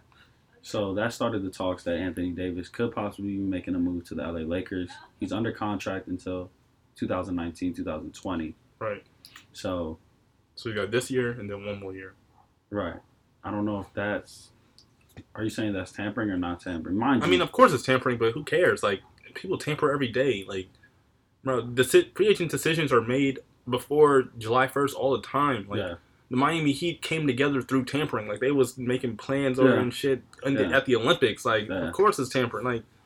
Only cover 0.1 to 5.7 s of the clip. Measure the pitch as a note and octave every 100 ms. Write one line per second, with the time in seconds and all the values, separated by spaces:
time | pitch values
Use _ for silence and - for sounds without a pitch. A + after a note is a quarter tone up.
0.1 | _ _ _ _ _ - A2+ G2+ F#2+ A2+
1.1 | - A#2 A2 F#2+ - F#2 F2+ - E2+ F2+
2.1 | E2 F2 E2+ F2+ F2+ F2 - F#2 - G#2
3.1 | - G2+ G2 G2 F#2 F2 F2+ F2 F2 -
4.1 | E2 D2 E2+ D#2+ F2+ F2 F#2 F2+ - -
5.1 | _ F#2+ G#2+ A2+ - G#2+